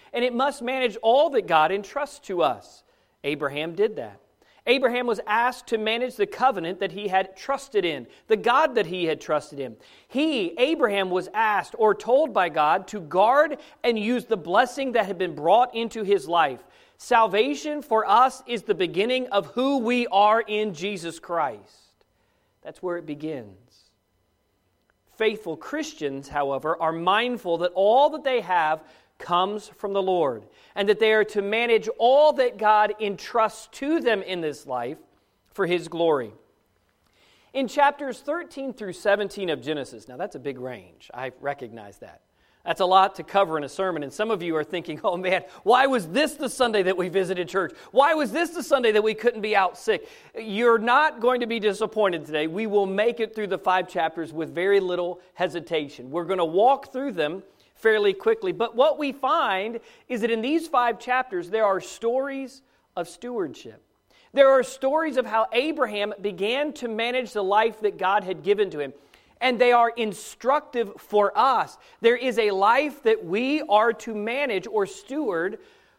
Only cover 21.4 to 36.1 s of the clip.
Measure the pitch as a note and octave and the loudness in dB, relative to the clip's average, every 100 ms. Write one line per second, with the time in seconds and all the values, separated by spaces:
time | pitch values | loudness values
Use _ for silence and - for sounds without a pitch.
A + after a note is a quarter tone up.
21.4 | C#3+ G#2+ G2 _ _ _ _ _ _ _ | -4 -6 -18 _ _ _ _ _ _ _
22.4 | _ _ D3 - F3+ F3 D#3 D3 D#3 D3 | _ _ -20 -10 -8 -6 -8 -10 -8 -10
23.4 | G#2 F#2 _ _ _ _ _ _ _ _ | -12 -20 _ _ _ _ _ _ _ _
24.4 | _ _ _ _ _ _ _ - A3 G#3+ | _ _ _ _ _ _ _ -4 -2 -2
25.4 | - D#3 - D4+ D4+ - D3 C#3 C#3 D3 | -6 -10 -8 -8 -8 -8 -6 -6 -6 -4
26.4 | C#3 C3+ D3+ E3 D#3+ E3 F3 G3+ A#3+ A#3+ | -2 -2 -4 -2 -2 -2 -2 -2 -2 -4
27.4 | F3+ E3 F3 F3+ G3+ B3 D4+ D4 B3 B3+ | -4 -4 -2 0 2 4 2 0 -4 -4
28.4 | F#3 F3+ D#3 D#3+ - _ _ - - F3 | -2 0 0 -2 -6 _ _ -18 -2 0
29.4 | F#3+ G#3 - - G3+ G3 F#3+ F3+ D3 A2+ | 0 -4 -12 -12 -6 -2 0 0 0 -2
30.4 | - _ _ - G3+ G#3 A3 A3 G#3+ G#3+ | -12 _ _ -2 0 2 4 4 2 -2
31.4 | G3+ G#3+ A#3+ A3+ A3 - A#3+ C4+ D4+ B3 | -2 -2 2 2 0 0 4 6 6 4
32.4 | B3 G3+ G#3+ G#3+ G#3 G#3 G#3 F#3+ - A#3+ | 0 2 4 4 4 0 -4 -6 -4 0
33.4 | A3 G#3+ - - C#4 D#4+ A#3+ G#3+ F3+ F#3 | 0 -2 -18 -8 -2 0 2 0 0 -4
34.4 | D#3+ C3+ C#3+ B2 A#2+ D#3 _ _ _ _ | -4 -6 -8 -6 -6 -8 _ _ _ _
35.4 | _ - F#3 F3 D#3+ E3+ E3+ | _ -4 0 0 -2 0 2